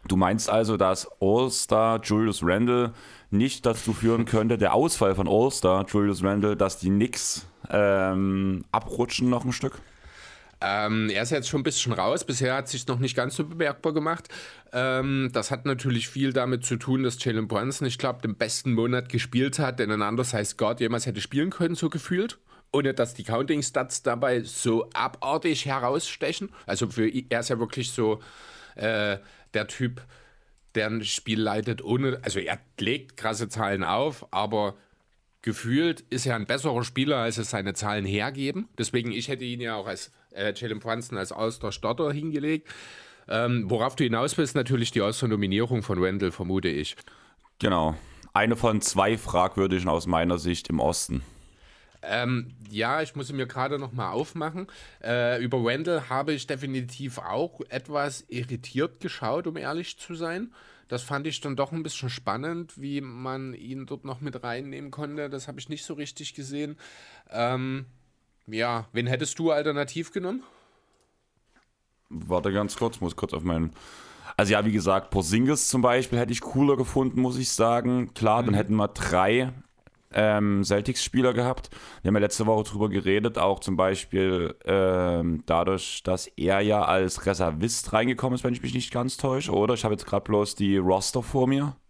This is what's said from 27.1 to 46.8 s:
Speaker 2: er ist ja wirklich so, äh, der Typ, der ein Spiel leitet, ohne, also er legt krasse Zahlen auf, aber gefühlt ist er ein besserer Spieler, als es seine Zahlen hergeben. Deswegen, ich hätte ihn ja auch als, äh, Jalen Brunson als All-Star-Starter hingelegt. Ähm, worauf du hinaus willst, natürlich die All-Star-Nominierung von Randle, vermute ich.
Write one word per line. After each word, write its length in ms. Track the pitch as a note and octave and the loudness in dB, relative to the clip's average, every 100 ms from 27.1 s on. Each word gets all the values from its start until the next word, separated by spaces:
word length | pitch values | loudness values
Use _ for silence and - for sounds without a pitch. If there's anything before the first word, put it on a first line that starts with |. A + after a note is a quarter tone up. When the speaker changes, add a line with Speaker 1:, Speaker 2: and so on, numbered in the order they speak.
| B2+ B2 | 0 -2
Speaker 2:
er 120 | A#2 | -2
ist 100 | A#2 | 0
ja 80 | A#2+ | -2
wirklich 320 | A2+ - B2 | -2 -4 -6
so, 280 | - A2 G#2+ - - - - - - | 0 0 0 -8 -20 -20 -20 -20 -4
äh, 420 | A2 A2 G#2 G2 - - _ | -2 0 0 -4 -8 -20 _
der 120 | G#2+ G#2+ | -4 -4
Typ, 360 | - B2 B2 - - - _ _ _ _ | -4 -4 -4 -18 -20 -20 _ _ _ _
der 120 | A2 G#2+ | -2 0
ein 180 | A2+ | -2
Spiel 360 | G2+ - - A2 | -4 -6 -2 0
leitet, 420 | G#2+ G#2+ A2 A#2+ | 2 0 -2 -4
ohne, 360 | - B2+ C3+ B2+ | 0 0 0 -2
also 160 | G#2+ G2 | -4 -4
er 180 | E2 G2 _ - | -4 -6 _ -4
legt 380 | G2+ C3+ C3 - | -2 -2 -6 -4
krasse 320 | A2+ A2 A2 | -4 -2 -4
Zahlen 360 | A2 G2+ G2 | -2 -2 0
auf, 420 | E2+ G#2 D3+ C3+ - | 0 0 0 -4 -6
aber 440 | F#2 G#2 A2 G#2 - _ _ _ _ _ _ | -2 0 0 -2 -4 _ _ _ _ _ _
gefühlt 580 | - A2 A2+ C3+ E3+ D#3+ - | -4 -4 0 2 2 -2 -6
ist 160 | B2+ B2+ | -4 -2
er 100 | A#2 | -2
ein 100 | G2+ | -2
besserer 380 | C3+ D3 B2 | -2 0 0
Spieler, 340 | A#2+ - C#3 C#3 | -2 -2 0 2
als 180 | A#2 A2+ | 0 -2
es 120 | G#2 | -4
seine 240 | G#2+ G2 | -2 -4
Zahlen 300 | F#2 G#2 G#2 | -4 -2 -2
hergeben. 640 | G2 G2+ A#2+ C3+ C#3 F#3 A3+ - | 0 -2 -2 -4 -4 -4 -10 -6
Deswegen, 340 | A2+ B2 A#2+ | -2 -2 -2
ich 160 | A2+ A#2+ | -6 -6
hätte 160 | C3 | -6
ihn 160 | B2 A#2+ | -6 -6
ja 140 | A#2 | -6
auch 120 | G#2+ G2+ | -6 -6
als, 260 | F#2 - _ _ | -10 -12 _ _
äh, 220 | F#2+ G#2 | -4 -4
Jalen 240 | G2 A#2+ G#2 | -4 -6 -6
Brunson 400 | A2+ A2+ A#2+ A2 | -4 -4 -4 -6
als 140 | F#2+ | -6
All-Star-Starter 800 | - A2+ A2+ A2 - A2+ A#2+ D3+ | -2 -4 -2 -8 -4 -4 -2 -2
hingelegt. 560 | C#3+ D#3+ D3+ D3 D#3 - - - - - - - | -2 -4 -2 -2 -2 -6 -18 -18 -20 -20 -20 -4
Ähm, 400 | A2 A#2+ A#2+ F#2+ | 0 2 0 0
worauf 280 | A2+ B2 - | 0 0 2
du 80 | |
hinaus 340 | C3 A2+ C#3+ - | 2 2 0 0
willst, 160 | D3 | 0
natürlich 360 | D3 B2 B2+ A#2 | 0 0 0 2
die 120 | A2+ | 2
All-Star-Nominierung 800 | G2+ A2 B2 G#2+ G2+ G2 A#2+ B2 | 2 0 0 2 2 2 2 0
von 200 | G2+ F2+ | 0 2
Randle, 300 | F#2 G2 F#2+ | 2 2 -2
vermute 360 | - F2+ F#2+ F2 | -2 -2 0 0
ich. 280 | D2 | -2